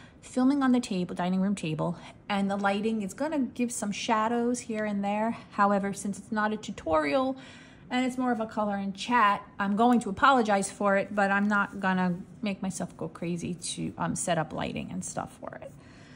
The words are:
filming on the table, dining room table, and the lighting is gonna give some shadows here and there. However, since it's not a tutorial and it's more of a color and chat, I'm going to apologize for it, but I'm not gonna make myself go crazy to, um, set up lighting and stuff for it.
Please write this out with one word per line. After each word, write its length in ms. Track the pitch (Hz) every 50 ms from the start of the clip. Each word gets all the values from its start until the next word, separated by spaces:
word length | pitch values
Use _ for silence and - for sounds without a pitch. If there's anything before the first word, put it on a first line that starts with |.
| - - - -
filming 420 | - - - 247 254 262 294 285 269
on 80 | 262
the 80 | 247 247
table, 340 | 240 - 202 180 180 175 180
dining 280 | - 175 180 185 190
room 140 | 185 202 202
table, 420 | - - 156 156 151 160 170 170 - - - - - - -
and 200 | 202 196 196 196
the 60 | 196
lighting 460 | 202 202 196 202 208 208 226 226 220
is 120 | 196 185 -
gonna 260 | - 277 311 320 294
give 300 | 247 - - - 247 233 -
some 180 | - 214 202
shadows 680 | 202 - - - 226 214 214 226 240 240 233 240 247 247
here 240 | - - 220 214 214
and 180 | 214 208 202 202
there. 320 | 202 208 208 214 233 226 - - -
However, 400 | - - 202 202 202 196 196 202
since 260 | 196 - - 202 190 -
it's 140 | - -
not 220 | 220 214 208 214 214
a 40 | 214
tutorial 800 | - - - - - 320 320 311 302 285 285 269 262 262 269 262 - - - - - - - - - -
and 160 | 254 254 254
it's 120 | 254 254 254
more 140 | 254 247
of 80 | 240 220
a 60 | 220
color 320 | 220 - 220 214 208 196 202
and 180 | 196 196 190
chat, 480 | - - - 247 240 214 202 202 - - - - -
I'm 160 | 202 196 208
going 240 | 202 233 247 247 226
to 100 | - 196
apologize 640 | 202 - 285 277 277 247 220 214 202 196 196 -
for 240 | - - 208 202 196
it, 180 | 196 190 - 208
but 160 | 208 196 196
I'm 180 | 196 202 202 208
not 320 | 208 202 202 - - 196
gonna 340 | 196 190 190 185 185 180 170 185 - - - -
make 200 | - 208 190 -
myself 340 | 196 190 - - 190 - -
go 140 | - 156 165
crazy 460 | - - 180 170 175 170 - - 180
to, 380 | - - - - 170 160 160 - -
um, 180 | 175 165 156
set 220 | 170 - 185 170 160
up 160 | 156 - -
lighting 360 | - - - - - - -
and 140 | - 190 -
stuff 340 | - - - - - - -
for 180 | - - - -
it. 120 | - - - - - - - - - - -